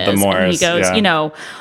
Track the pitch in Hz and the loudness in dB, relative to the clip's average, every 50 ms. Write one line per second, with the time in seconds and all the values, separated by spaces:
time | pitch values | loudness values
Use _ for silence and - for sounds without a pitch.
0 | 90 101 98 98 98 98 92 - 92 92 - - 180 170 175 175 190 185 - 220 | -2 0 0 0 2 0 2 2 2 0 0 0 0 0 0 2 0 2 2 2
1 | 208 180 165 156 156 156 - - - - - - | 2 2 2 0 0 -4 -6 -10 -16 -16 -16 -18